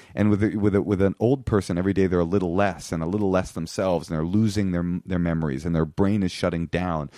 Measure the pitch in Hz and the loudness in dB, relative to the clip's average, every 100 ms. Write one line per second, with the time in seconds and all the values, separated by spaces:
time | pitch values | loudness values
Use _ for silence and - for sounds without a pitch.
0 | - - 104 101 104 92 104 98 87 98 | -8 0 2 4 2 2 2 2 2 2
1 | 98 - 113 139 123 107 - 87 92 95 | 2 2 2 2 0 0 0 0 0 2
2 | 95 87 85 98 92 87 101 82 - 85 | 2 2 2 0 0 0 0 -2 -8 -6
3 | 80 101 101 92 87 - 82 - 95 85 | -4 -2 0 0 -2 -6 -10 -4 0 0
4 | 78 80 80 101 110 98 98 87 87 87 | -2 -4 0 2 2 0 -2 0 -2 -4
5 | - 90 85 82 80 67 82 82 80 - | -4 -2 0 0 -2 -4 -2 0 0 0
6 | 98 104 92 - 92 85 82 85 90 80 | 0 2 -2 -2 -2 -2 -2 -4 -2 -4
7 | 73 | -6